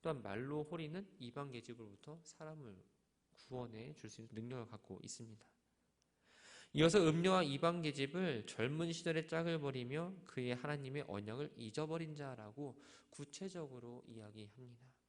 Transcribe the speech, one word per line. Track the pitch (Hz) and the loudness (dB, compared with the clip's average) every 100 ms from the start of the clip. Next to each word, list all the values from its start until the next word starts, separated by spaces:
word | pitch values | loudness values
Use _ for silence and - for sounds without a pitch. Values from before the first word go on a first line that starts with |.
또한 | 165 143 | 0 -2
말로 | 101 101 135 151 | -2 -4 -2 -2
호리는 | 151 165 151 170 196 - | -4 -4 -4 -6 -10 -12
이방 | 120 131 143 | -10 -6 -6
계집으로부터 | 120 117 117 110 98 - 160 | -8 -10 -12 -12 -14 -16 -16
사람을 | 165 - 156 156 123 92 - _ _ _ _ | -16 -14 -14 -12 -14 -16 -20 _ _ _ _
구원해 | - - 127 120 110 131 | -20 -8 -6 -6 -8 -10
줄 | 151 110 | -10 -12
수 | - | -12
있는 | 113 110 | -10 -6
능력을 | 117 127 113 | -4 -6 -6
갖고 | 107 - 95 | -10 -12 -12
있습니다. | 104 - 117 110 - _ _ _ _ _ _ _ _ - - - - | -8 -10 -10 -14 -20 _ _ _ _ _ _ _ _ -20 -20 -20 -2
이어서 | 143 160 208 | 8 10 10
음녀와 | 165 160 185 190 | 10 8 8 8
이방 | 156 139 165 175 | 6 4 4 4
계집을 | 156 139 135 170 185 120 107 | 0 0 0 2 2 0 -4
젊은 | - 117 156 170 | 2 2 4 0
시절에 | 165 175 160 160 | 2 2 2 2
짝을 | 165 170 165 | 2 2 2
버리며 | 143 127 120 147 170 190 - | 0 -2 -2 -2 -2 -6 -8
그의 | - 123 | -2 0
하나님의 | 123 143 147 131 139 - | 0 0 -2 -2 -4 -2
언약을 | 98 104 120 151 - | -4 -2 -4 -4 -6
잊어버린 | 113 110 156 160 160 | -6 -2 0 -2 -4
자라고 | 151 139 123 107 117 143 117 - - - | -6 -6 -8 -10 -8 -8 -8 -18 -20 -20
구체적으로 | - 143 - 196 180 151 127 120 123 - | -12 -12 -8 -6 -6 -8 -8 -10 -12 -12
이야기합니다. | 113 107 107 104 110 127 120 127 _ | -14 -12 -12 -14 -14 -16 -18 -20 _